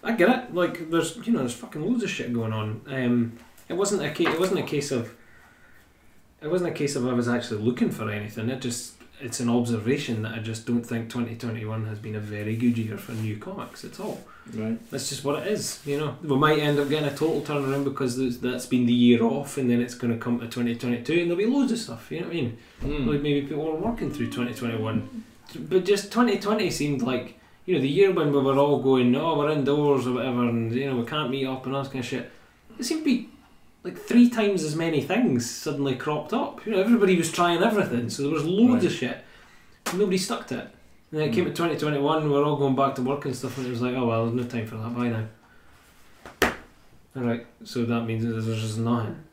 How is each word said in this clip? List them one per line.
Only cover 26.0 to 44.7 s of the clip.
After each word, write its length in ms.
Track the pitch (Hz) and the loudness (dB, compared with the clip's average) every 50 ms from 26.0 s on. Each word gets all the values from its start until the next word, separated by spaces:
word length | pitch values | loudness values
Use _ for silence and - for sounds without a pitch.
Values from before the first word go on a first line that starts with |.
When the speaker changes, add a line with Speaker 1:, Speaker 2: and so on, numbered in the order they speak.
| - - | 2 -2
Speaker 1:
twenty 260 | - 226 247 226 196 190 | 2 2 4 4 2 0
twenty 300 | - 202 220 - 185 170 | 0 0 0 2 0 -2
seemed 300 | - - 147 147 143 127 117 | 0 0 0 0 0 0 0
like, 360 | 127 123 110 - - - - - _ - _ - | 0 -2 -2 -4 -6 -16 -20 -20 _ -20 _ -2
you 100 | - 185 | 0 0
know, 60 | 143 | 2
the 60 | 131 | 2
year 240 | 135 143 185 196 196 | 2 6 6 6 6
when 220 | 185 175 156 147 143 | 6 4 2 4 4
we 60 | 143 | 4
were 160 | 131 135 135 | 4 4 6
all 240 | 139 143 143 143 127 123 | 6 6 6 4 4 6
going, 320 | 135 131 127 123 123 123 | 6 6 6 6 6 4
"Oh, 220 | 143 - 135 143 | 4 2 2 2
we're 120 | 147 143 151 | 2 2 2
indoors," 540 | 156 147 135 135 143 151 147 143 139 127 120 | 2 2 2 2 2 4 4 4 4 4 2
or 100 | 127 123 | 0 0
whatever, 340 | 123 120 131 123 123 123 120 | 0 0 0 0 2 2 2
and, 200 | 117 117 117 113 113 | 2 0 0 0 -2
you 140 | 127 139 139 | -2 -2 0
know, 80 | 131 | 0
"We 80 | 120 113 | -2 -2
can't 240 | 143 160 151 151 120 | -2 -2 -4 -2 -2
meet 160 | 135 139 135 | -2 -2 -2
up," 180 | 131 131 127 - | -2 -4 -6 -6
and 80 | 127 135 | -4 -4
all 80 | 139 | -4
this 80 | 139 135 - | -4 -4 -6
kind 100 | 131 117 | -8 -6
of 60 | - | -4
shit. 200 | 135 120 - - - - - - _ _ _ - - | -6 -6 -6 -10 -16 -20 -20 -20 _ _ _ -20 -12
It 60 | - 240 | -8 -4
seemed 160 | - 320 311 | -4 -2 0
to 40 | 311 | 2
be, 240 | 294 240 - - - - - - - - - - - _ _ _ | 2 0 0 0 -8 -18 -20 -20 -20 -20 -20 -20 -20 _ _ _
like, 120 | 180 180 | -12 -12
three 320 | - - - 240 240 240 233 | -12 -6 4 8 8 8 8
times 360 | - 226 214 202 196 175 151 | 6 4 2 2 2 2 0
as 100 | 156 147 | -2 -2
many 240 | 160 165 165 160 143 | -2 -2 0 0 0
things 480 | 120 - 185 226 262 190 135 120 113 - | 0 2 2 2 4 4 2 2 0 -4
suddenly 460 | - - - 156 139 139 139 139 127 | -8 -6 -4 -4 -2 0 0 -2 -2
cropped 380 | 131 - 151 151 147 - - 214 | -2 -2 -2 -2 -2 -4 -2 -2
up. 320 | 254 285 - - - - | -2 -2 -2 -6 -10 -6
You 80 | 214 220 | 0 2
know, 80 | 185 | 2
everybody 340 | 190 226 240 214 202 185 185 | 4 6 6 6 6 6 6
was 160 | 170 156 - | 4 2 0
trying 320 | - - 175 175 170 165 196 | 2 2 2 4 4 4 2
everything, 460 | 226 214 202 - - 123 120 120 113 | 2 4 2 0 2 0 -2 -2 -2
so 140 | - - 139 | -4 -2 -2
there 80 | 143 160 | 0 0
was 100 | 151 143 | 0 0
loads 400 | 165 185 202 233 254 247 - 185 | 0 4 6 6 6 6 4 2
Speaker 2:
Right. 80 | 156 | 2
Speaker 1:
of 0 | |
shit. 260 | - - 131 120 - - - - - - - - - - - - - _ _ - 175 | 0 0 -4 -4 -6 -8 -12 -20 -20 -20 -20 -20 -20 -20 -20 -20 -20 _ _ -6 0
Nobody 220 | 185 208 190 180 | 0 2 2 2
stuck 280 | 185 185 - 233 - - | 0 0 -2 -6 -8 -6
to 80 | - 127 - | -8 -8 -8
it. 80 | - - - - - - - - _ _ | -8 -12 -18 -20 -20 -20 -20 -20 _ _
And 100 | - 151 | -4 -2
then 80 | 156 151 | 0 2
it 40 | - | 2
came 120 | 180 175 | 2 0
Speaker 2:
Mm. 40 | - | 0
Speaker 1:
to 40 | 147 | 0
twenty 240 | - 170 165 151 | -2 0 0 0
twenty-one, 480 | - 151 151 147 139 139 147 156 156 151 | 0 0 0 0 2 2 2 2 2 2
we 40 | 151 | 2
were 120 | 143 139 143 | 4 4 4
all 140 | 147 151 | 2 2
going 180 | 135 139 135 131 | 2 2 2 4
back 200 | 127 139 135 135 | 4 2 2 2
to 60 | - | 0
work 220 | 123 127 143 143 - | -2 -2 -2 -2 -4
and 100 | 143 123 | -6 -6
stuff, 240 | - - 123 - | -4 -6 -8 -6
and 100 | 135 127 | -6 -6
it 20 | 123 | -6
was 120 | 123 113 | -4 -2
like, 140 | 123 123 123 | -2 -2 0
"Oh, 120 | 131 123 | 0 0
well, 180 | 117 113 113 113 | 0 2 2 0
there's 100 | 117 117 | 0 0
no 80 | 127 120 120 | -2 -4 -2
time 160 | - 117 110 | -4 -6 -6
for 80 | 113 | -6